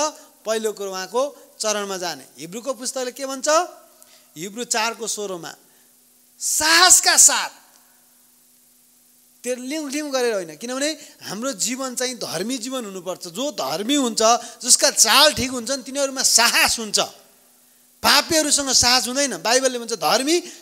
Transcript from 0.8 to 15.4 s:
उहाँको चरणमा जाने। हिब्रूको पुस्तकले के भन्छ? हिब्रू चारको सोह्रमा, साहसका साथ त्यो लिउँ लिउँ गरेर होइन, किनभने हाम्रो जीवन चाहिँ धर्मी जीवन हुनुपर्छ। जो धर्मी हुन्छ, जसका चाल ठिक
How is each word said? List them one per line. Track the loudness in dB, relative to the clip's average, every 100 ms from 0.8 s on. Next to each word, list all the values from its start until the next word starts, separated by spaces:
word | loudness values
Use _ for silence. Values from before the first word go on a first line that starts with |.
| -8
उहाँको | -8 -6 -4 -4 -6 -18 -6
चरणमा | -4 -2 -4 -6
जाने। | -6 -8 -14 -16
हिब्रूको | -14 -10 -8
पुस्तकले | -8 -8 -6 -8
के | -8 -8
भन्छ? | -4 2 2 2 -6 -20 _ -20 _ _ -14
हिब्रू | -12 -8
चारको | -4 -2 -2 -4 -8
सोह्रमा, | -8 -8 -10 -12 -18 _ _ _ _ _ _ _ -8
साहसका | -4 0 4 6 8 6 6 6
साथ | 6 6 -2 -8 _ _ _ _ _ _ _ _ _ _ _ _ _ _ _ _ _ _ -8
त्यो |
लिउँ | -8 -6 -8 -6
लिउँ | -6 -4
गरेर | -2 0
होइन, | -2 -6 -10
किनभने | -10 -4 -4 -4 -12 -18
हाम्रो | -12 -8 -6
जीवन | -4 -4 -4 -6
चाहिँ | -6 -6
धर्मी | -6 -8 -6 -4 -6
जीवन | -6 -8
हुनुपर्छ। | -8 -10 -10 -10 -10
जो | -8 -6
धर्मी | -4 -4 -4 0
हुन्छ, | 0 0 2 4 4 0 -6
जसका | 2 4 4
चाल | 4 4 6 6
ठिक | 4